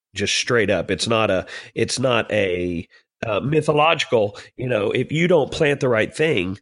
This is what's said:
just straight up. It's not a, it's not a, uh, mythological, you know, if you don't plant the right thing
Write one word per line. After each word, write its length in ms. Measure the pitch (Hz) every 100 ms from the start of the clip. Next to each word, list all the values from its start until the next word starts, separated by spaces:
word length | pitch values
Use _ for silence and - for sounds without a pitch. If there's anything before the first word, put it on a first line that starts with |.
| _
just 220 | 95 101 -
straight 340 | - 120 101
up. 220 | 92 -
It's 160 | 92 110
not 220 | 113 107
a, 160 | 92 - - -
it's 260 | - 110 -
not 320 | 131 113 -
a, 560 | 107 98 90 90 85 - - _ _ 113
uh, 140 | 98
mythological, 1000 | 117 156 151 151 156 160 - 117 104 - - -
you 120 | 127
know, 240 | 113 107
if 200 | 113 131
you 160 | 156 175
don't 240 | 170 127
plant 280 | - 151 139
the 100 | 131
right 260 | 110 107 -
thing 440 | 156 120 90 95